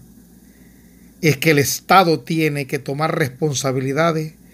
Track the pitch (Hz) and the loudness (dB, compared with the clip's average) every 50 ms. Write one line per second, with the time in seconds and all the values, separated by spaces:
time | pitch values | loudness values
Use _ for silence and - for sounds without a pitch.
0 | - - - - - - - - - - - - - - - - - - - - | -18 -20 -20 -20 -20 -20 -20 -20 -20 -20 -20 -20 -20 -20 -20 -20 -20 -20 -20 -20
1 | - - - - - 156 131 - - 160 156 143 131 - - - - - 180 190 | -20 -20 -8 -2 0 0 0 2 2 2 4 4 2 0 -4 -4 2 4 4 6
2 | 185 170 156 135 - - 165 160 156 151 143 143 139 135 156 139 - - 135 143 | 6 4 2 0 -2 -4 -2 -2 -2 -2 -2 -4 -6 -6 -8 -8 -6 -6 -6 -4
3 | 156 165 165 160 156 127 131 - 160 151 135 127 - 135 127 135 131 135 135 147 | -4 -2 -2 -2 -4 -4 -4 -4 -4 -4 -2 -2 -4 -4 -2 -2 -4 -4 -2 -2
4 | 165 170 160 160 156 156 - - - - | -2 -2 -2 -4 -6 -10 -12 -18 -20 -20